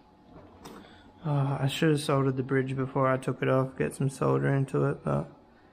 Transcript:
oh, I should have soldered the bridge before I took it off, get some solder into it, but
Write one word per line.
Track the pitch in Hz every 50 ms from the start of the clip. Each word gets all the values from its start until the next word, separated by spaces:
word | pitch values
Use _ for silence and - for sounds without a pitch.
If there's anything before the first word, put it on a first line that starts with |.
| - - - - - - - - - - - - - - - - - - - - - - - - -
oh, | 151 143 143 139 139 139 -
I | 135
should | 135 - - 165 160
have | 151 143
soldered | 147 - 143 135 135 135 131
the | 131 123
bridge | 131 135 135 131 131 131
before | 135 131 127 - 139 135
I | 131 131
took | 131 - 135 127 -
it | 135 131
off, | 131 131 127 131 -
get | - 147 147 -
some | - 139 135
solder | - - 147 135 135 135 139 139 139
into | 139 135 - - 143 139
it, | 143 143 - -
but | 151 139 143 - - - - - - - - - -